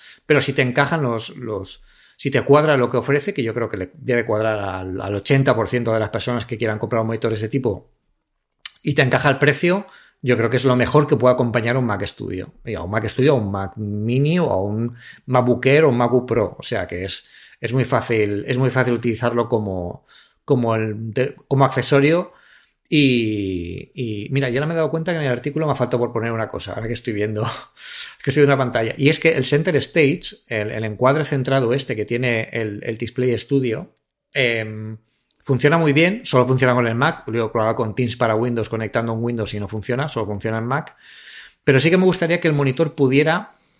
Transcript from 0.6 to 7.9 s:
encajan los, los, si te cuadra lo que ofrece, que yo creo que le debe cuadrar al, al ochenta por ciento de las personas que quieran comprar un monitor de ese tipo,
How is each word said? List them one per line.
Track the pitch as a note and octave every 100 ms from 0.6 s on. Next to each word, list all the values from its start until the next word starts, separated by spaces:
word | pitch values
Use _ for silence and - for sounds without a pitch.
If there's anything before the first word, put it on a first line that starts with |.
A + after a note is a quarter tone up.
encajan | B2+ B2 C#3 E3
los, | C3 A2+ - D3
los, | A#2 G2+ F#2+ - _ _ _ -
si | C#3+
te | C3
cuadra | G#2+ D3 D#3 C#3
lo | A#2+
que | B2
ofrece, | A2+ C#3+ C#3+
que | -
yo | A2+
creo | A2+ A#2
que | G2+
le | F2+
debe | - A#2+ A#2+ A2+
cuadrar | G#2+ A2 G#2+
al, | G2 F#2 F#2 F#2
al | G2+ G#2
ochenta | - C#3 C3+ A2+
por | G2+
ciento | B2 A#2
de | A2
las | G#2+
personas | A2 B2+ A#2+ A#2
que | A2+
quieran | A2+ G#2+
comprar | A2 A#2
un | A2
monitor | A2+ A2+
de | G#2+
ese | A2
tipo, | C3+ A#2+ F#2 -